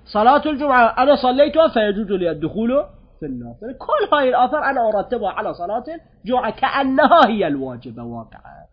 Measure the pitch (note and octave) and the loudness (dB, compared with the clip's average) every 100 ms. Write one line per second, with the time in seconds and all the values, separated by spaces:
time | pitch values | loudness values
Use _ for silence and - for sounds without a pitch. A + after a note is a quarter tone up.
0 | - G#3 A3+ C#4+ D4 C#4 C#4+ B3+ A3+ - | -6 2 4 4 2 -2 2 4 4 4
1 | C4 C#4 B3+ C4 D4 D#4+ D#4+ A#3+ G#3 G3+ | 2 4 2 2 2 4 2 2 0 -2
2 | G3 G3 E3+ D3+ D#3 G3 A#3 C4+ - - | -4 -2 -2 -4 -6 -4 -2 -2 -4 -12
3 | _ _ D3 B2 A#2+ - A3 B3 - D5 | _ _ -12 -10 -12 -14 -16 -12 -4 -2
4 | - D4+ C4 A#3+ B3 D4+ C#4 C4 A3+ G#3 | 0 2 2 2 2 0 -2 -2 0 -2
5 | F#3+ A#3+ G3 - G#3 D3+ F3 A3+ A#3+ E4 | -4 -4 -4 -6 -8 -8 -6 -6 -8 -14
6 | _ _ G3 B3 G#3+ A3 C4+ C4+ C4+ C4 | _ _ -4 -2 -2 -4 -2 0 0 2
7 | C#4+ E4+ A#3 A3 E3+ C#3+ C3 A#2+ B2 A#2 | 6 6 6 2 -2 -2 -6 -12 -16 -14
8 | A#2+ A#2 A2+ - - - - | -12 -14 -16 -20 -20 -20 -20